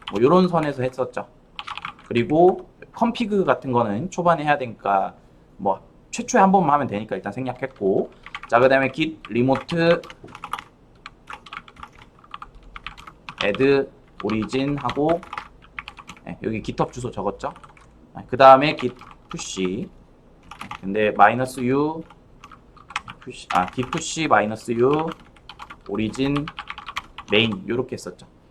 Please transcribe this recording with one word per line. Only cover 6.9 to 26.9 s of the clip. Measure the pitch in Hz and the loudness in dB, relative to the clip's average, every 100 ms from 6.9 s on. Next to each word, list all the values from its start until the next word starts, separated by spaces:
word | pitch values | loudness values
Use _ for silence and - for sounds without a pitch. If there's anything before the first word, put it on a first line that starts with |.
| 101 110 95 | -6 -6 -8
일단 | 101 | -8
생략했고, | 101 131 123 135 - 98 104 - - - - - | -8 -8 -8 -10 -2 0 0 -2 -10 -20 -18 0
자, | 117 | 4
그 | 131 | 6
다음에 | 135 131 | 4 2
git | - 160 - - | -2 -6 -6 -4
remote | 113 131 131 - 170 165 170 - - - - - - - _ - - - - - - - - - - - - - - - - - - - - - - - - - - | 0 2 0 -2 0 2 0 -2 -20 -20 -20 -14 -14 -16 _ -20 -20 -20 -20 -20 -20 -18 -20 -20 -20 -20 -20 -20 -20 -20 -18 -18 -20 -20 -18 -18 -18 -20 -20 -14 -6
add | 101 101 135 139 135 - _ - | -4 2 2 2 0 -8 _ -10
origin | 104 110 107 131 139 143 | -4 -4 -2 -4 -4 -4
하고, | 127 139 151 170 - - - - - - - - - - | -4 -2 -2 -2 -6 -16 -16 -20 -20 -18 -18 -20 -20 -20
네, | - - | -16 -10
여기 | 104 110 | -6 -6
깃허브 | - - 156 | -6 -4 -6
주소 | 123 120 | -6 -10
적었죠. | - 110 - 139 - - - - - - | -6 -6 -6 -8 -12 -20 -20 -20 -20 -20
아, | - - | -20 -4
그 | 123 | 8
다음에 | 135 135 151 156 | 12 12 8 -2
git | 123 - - - - | -6 -6 -18 -20 -16
push. | 170 - - 92 104 190 - - - - - - - - - | -14 -10 -4 -4 -4 -10 -14 -20 -20 -20 -20 -20 -18 -16 -12
근데 | 95 104 107 | -6 0 0
마이너스 | 95 101 120 131 135 | 6 6 6 -2 -4
U | 123 135 151 160 - - - - - - - - - - - - | -2 0 -2 -4 -14 -20 -20 -20 -20 -20 -20 -20 -14 -14 -12 -18
push, | - - - | -18 -16 -4
아, | - 92 | -2 -2
git | - 123 | -4 -6
push | 165 - 160 151 | -6 -6 -4 2
마이너스 | 110 107 110 - | 2 2 -4 -6
U | 117 127 151 165 - - - - - - - - | 0 2 2 -2 -10 -18 -20 -20 -20 -20 -18 -10
origin | 107 110 113 139 143 156 - - - - | -6 -4 -4 -2 -4 -6 -12 -16 -16 -16